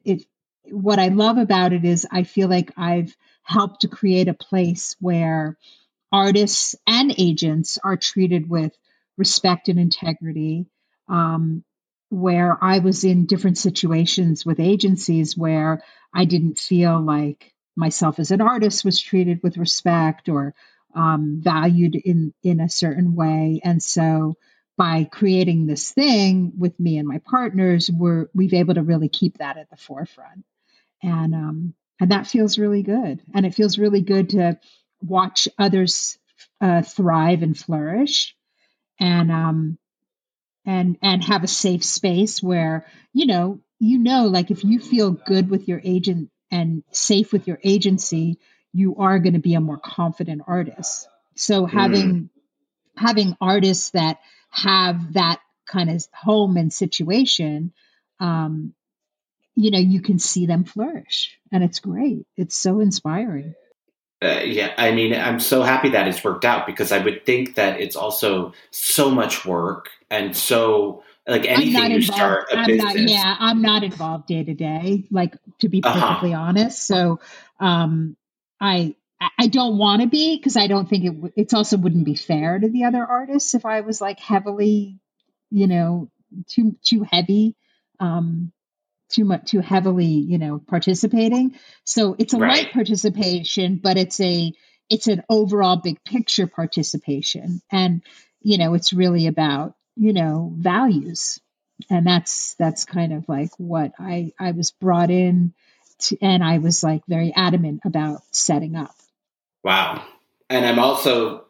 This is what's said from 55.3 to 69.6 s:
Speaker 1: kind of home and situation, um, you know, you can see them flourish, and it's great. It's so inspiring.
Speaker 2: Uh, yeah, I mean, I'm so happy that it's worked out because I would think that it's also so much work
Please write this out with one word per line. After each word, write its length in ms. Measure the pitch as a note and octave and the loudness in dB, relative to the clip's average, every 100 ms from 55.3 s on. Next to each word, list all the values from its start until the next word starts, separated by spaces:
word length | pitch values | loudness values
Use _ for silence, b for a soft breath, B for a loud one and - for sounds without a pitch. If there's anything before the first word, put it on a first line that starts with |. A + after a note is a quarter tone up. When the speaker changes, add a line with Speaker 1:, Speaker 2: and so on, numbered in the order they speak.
| E3+ _ _ - | -2 _ _ -8
Speaker 1:
kind 200 | F#3+ E3+ | -2 -2
of 140 | E3+ - | -2 -8
home 440 | - - G#3+ G3 F3 | -8 0 2 2 2
and 160 | D#3+ | 0
situation, 1000 | - F#3 - D#3+ G#3+ C4 - D#3 D3+ E3 - _ _ _ - | -2 -4 -4 -2 0 2 0 -2 -4 -8 -10 _ _ _ -6
um, 560 | F3 E3 D#3 D#3 D3+ - _ _ _ _ _ _ _ | -4 -2 -4 -6 -8 -14 _ _ _ _ _ _ _
you 160 | - G#3+ | 0 2
know, 80 | G3 | 4
you 240 | F#3 F#3 | 4 2
can 160 | F#3 F3+ | 2 0
see 280 | - F#3 F3 | 0 -2 0
them 180 | E3+ | 0
flourish, 720 | F3 G#3 C4 D4+ - - - _ - | -2 -4 -6 -8 -8 -8 -8 _ -4
and 100 | F#3+ | 0
it's 160 | F3 - | 0 -2
great. 460 | G3 F#3 C#4 G3+ - - | -8 -4 -2 -4 -8 -8
It's 200 | E3+ - | -6 -4
so 240 | F#3+ G3+ | 0 2
inspiring. 720 | G#3 - D#3 E3+ A#3 C#3+ D#3 - _ _ _ _ _ - | 2 0 -2 -4 -4 -8 -10 -16 _ _ _ _ _ -4
Speaker 2:
Uh, 180 | E2+ - | -2 0
yeah, 280 | - - F#2+ - | -2 -2 -2 0
I 140 | A#2 | 2
mean, 200 | A2+ A2+ | 2 2
I'm 240 | A#2+ A#2+ A#2+ | 0 -2 -2
so 220 | - C3 | 0 2
happy 280 | B2+ C3 B2+ | 4 2 2
that 180 | G#2 F#2+ | 2 0
it's 160 | F2+ | -2
worked 220 | G#2 F2+ A#2+ | -4 -2 0
out 200 | A2+ - | 0 -2
because 240 | F#2 G2 | -4 -2
I 80 | G2+ | 0
would 280 | G2+ G2 - | 0 -4 0
think 300 | B2 B2+ - | 0 0 0
that 240 | G2 F#2 | 0 0
it's 160 | - D2 | -6 -6
also 560 | G#2+ - A2 F#2+ F2+ B B | -6 -2 -2 -2 -4 B B
so 400 | - - - C#3 | -8 -2 2 2
much 340 | B2+ G#2+ - | 2 0 -4
work 460 | F#2+ F2 | -4 -4